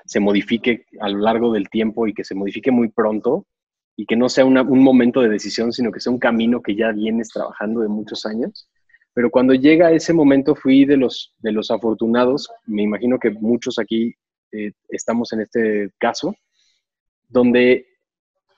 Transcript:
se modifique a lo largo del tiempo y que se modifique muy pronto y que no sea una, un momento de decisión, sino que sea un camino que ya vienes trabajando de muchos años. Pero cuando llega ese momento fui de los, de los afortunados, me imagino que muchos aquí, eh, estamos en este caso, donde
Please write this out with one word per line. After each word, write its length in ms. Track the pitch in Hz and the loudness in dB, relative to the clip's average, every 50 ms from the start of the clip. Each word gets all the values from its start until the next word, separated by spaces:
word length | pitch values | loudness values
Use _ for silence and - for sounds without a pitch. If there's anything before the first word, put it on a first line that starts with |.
| _ | _
se 140 | - - 110 | -6 -2 0
modifique 680 | 101 101 101 98 - - 120 110 - 127 113 - _ _ - - | 0 2 0 0 0 -2 -4 -2 -2 -2 -4 -4 _ _ -14 -10
a 80 | 107 101 | -8 -6
lo 100 | 101 101 | -4 -2
largo 340 | 104 113 117 113 120 120 | 0 0 0 0 0 0
del 180 | 113 104 95 - | 0 -2 -4 -4
tiempo 380 | - 110 110 110 104 117 113 104 | -4 -4 -4 -2 -2 -4 -4 -4
y 40 | |
que 120 | 101 - 92 | -6 -8 -10
se 100 | - 98 | -10 -8
modifique 380 | 98 101 98 98 110 - 135 | -8 -6 -8 -8 -4 -2 0
muy 160 | 127 120 117 110 | 2 2 0 0
pronto 580 | - - 110 107 107 104 - 120 147 202 - _ _ _ _ _ _ _ _ _ _ | -2 -2 -2 -2 -2 -2 -2 -2 -4 -4 -6 _ _ _ _ _ _ _ _ _ _
y 80 | - 104 | -12 -6
que 100 | - - | -2 0
no 120 | 117 127 127 | 0 0 2
sea 160 | - 143 131 | 2 2 4
una, 180 | 131 131 131 | 4 4 4
un 200 | 127 147 131 131 | 4 4 4 6
momento 380 | 135 135 131 123 120 123 - 135 | 6 6 6 6 4 2 2 2
de 80 | 123 110 | 2 2
decisión, 440 | 107 101 - 101 - 117 113 120 | 0 -2 -4 -6 -6 -4 -4 -4
sino 200 | 113 123 120 107 | -4 -4 -4 -4
que 80 | 95 - | -6 -6
sea 120 | - 120 | -4 -4
un 60 | 127 123 | -2 0
camino 420 | 131 120 117 113 113 117 123 120 | 0 0 0 0 0 0 0 -2
que 140 | - 113 101 | -2 -4 -2
ya 160 | 107 110 113 | -2 -2 -2
vienes 380 | 107 104 107 110 113 117 110 - | -2 -2 -4 -4 -4 -4 -6 -6
trabajando 520 | - 107 - - - - 104 107 113 120 | -8 -8 -8 -8 -8 -8 -6 -6 -4 -4
de 80 | 110 104 | -4 -4
muchos 380 | 107 107 104 - 117 - - | -4 -6 -8 -10 -12 -10 -10
años. 420 | 110 107 113 139 208 - - - _ _ _ _ _ _ _ _ _ _ | -8 -6 -6 -6 -8 -10 -14 -20 _ _ _ _ _ _ _ _ _ _
Pero 160 | 120 120 117 | -2 0 2
cuando 240 | - 127 127 131 135 | 2 2 4 4 4
llega 380 | 131 131 151 160 165 175 165 | 4 4 4 6 6 4 4
ese 200 | 165 156 - - | 2 2 0 0
momento 440 | 165 165 147 139 139 139 135 151 143 | 2 4 4 4 4 4 2 0 -2
fui 280 | - - 135 135 139 139 | 0 2 4 4 6 6
de 120 | 139 143 | 4 4
los, 360 | 135 127 113 - - - - _ _ | 2 2 0 -2 -8 -14 -18 _ _
de 140 | 113 110 | -6 -4
los 180 | 107 110 104 - | -4 -4 -4 -4
afortunados, 800 | 117 98 117 113 110 - 113 113 117 123 127 127 139 143 - - - - _ | -4 -4 -2 -4 -2 -2 -2 0 2 2 2 2 0 -2 -6 -12 -20 -16 _
me 160 | 113 107 104 | -6 -4 -2
imagino 380 | 104 104 107 98 117 123 127 123 | -2 -2 -2 -2 -2 -2 -2 0
que 100 | - 110 | -2 -4
muchos 480 | 104 110 107 113 120 117 - 131 - 120 | -4 -2 -2 -2 -2 -2 -4 -6 -6 -6
aquí, 340 | 104 - 113 113 117 117 - _ _ _ _ _ _ _ | -6 -4 -4 -4 -4 -4 -6 _ _ _ _ _ _ _
eh, 220 | - 107 104 104 - _ _ - | -12 -10 -10 -10 -12 _ _ -14
estamos 440 | - - - 117 113 120 117 - | -14 -10 -6 -4 -4 -4 -4 -4
en 100 | 113 110 | -6 -6
este 480 | 104 - - 120 113 110 107 104 101 95 - - | -6 -4 -2 -2 0 0 0 -2 -4 -6 -6 -4
caso, 360 | 117 117 113 - 143 180 220 - _ _ _ _ _ _ _ _ _ _ _ _ _ _ _ _ _ _ | -4 -4 -4 -4 -6 -8 -8 -10 _ _ _ _ _ _ _ _ _ _ _ _ _ _ _ _ _ _
donde 580 | - 123 123 123 120 123 123 123 127 - - _ _ _ _ _ _ _ _ _ _ _ _ _ _ | 0 2 2 4 4 4 4 4 4 2 0 _ _ _ _ _ _ _ _ _ _ _ _ _ _